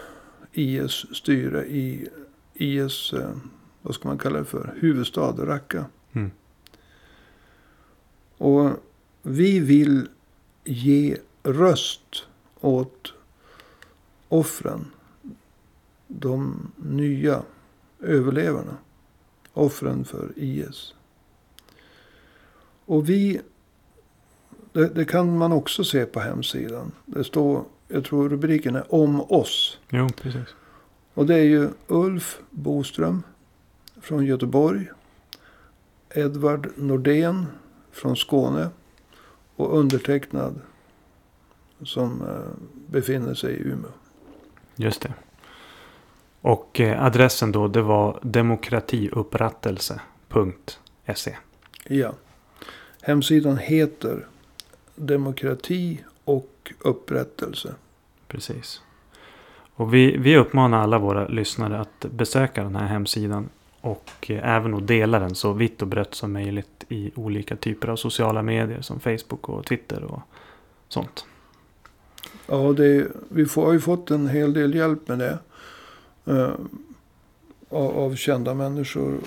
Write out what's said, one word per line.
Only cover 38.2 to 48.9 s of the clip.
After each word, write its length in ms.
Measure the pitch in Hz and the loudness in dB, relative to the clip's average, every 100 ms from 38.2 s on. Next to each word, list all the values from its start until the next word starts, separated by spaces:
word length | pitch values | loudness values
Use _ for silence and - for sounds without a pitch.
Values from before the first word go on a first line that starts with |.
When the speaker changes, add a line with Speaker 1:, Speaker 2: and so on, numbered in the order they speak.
| - 139 127 143 165 - _ _ _ - - _ _ - | 0 2 2 0 -4 -8 _ _ _ -20 -20 _ _ -4
Speaker 1:
och 220 | 143 156 | 0 2
undertecknad 840 | 139 131 - 143 - - - 147 - _ _ _ _ _ _ _ _ _ _ - 131 | 2 2 0 -2 -2 -6 -6 -8 -16 _ _ _ _ _ _ _ _ _ _ -18 -8
som, 360 | 131 123 123 | -4 -4 -4
eh, 60 | 50 50 52 - - - - | -8 -8 -10 -14 -18 -20 -6
befinner 460 | 139 127 127 123 | -2 0 -2 -4
sig 200 | 127 127 | -4 -6
i 80 | - | -4
Umeå. 300 | 67 65 - - _ _ - - - _ _ - | -6 -6 -8 -16 _ _ -20 -20 -20 _ _ -4
Speaker 2:
Just 260 | 110 - | -2 -2
det. 120 | - - - _ - - - - - - _ _ _ _ | -6 -12 -20 _ -20 -20 -20 -20 -20 -20 _ _ _ _
Och, 380 | - 113 - - | 2 2 2 0
eh, 240 | 113 - | 2 4
adressen 480 | 131 117 127 - 110 | 4 6 6 6 0
då, 160 | 104 104 | 2 2
det 140 | 113 | 2
var 380 | 107 104 104 - | 4 4 2 0
demokratiupprättelse 1800 | 127 117 117 113 - 117 - | 0 2 2 2 -2 -4 -2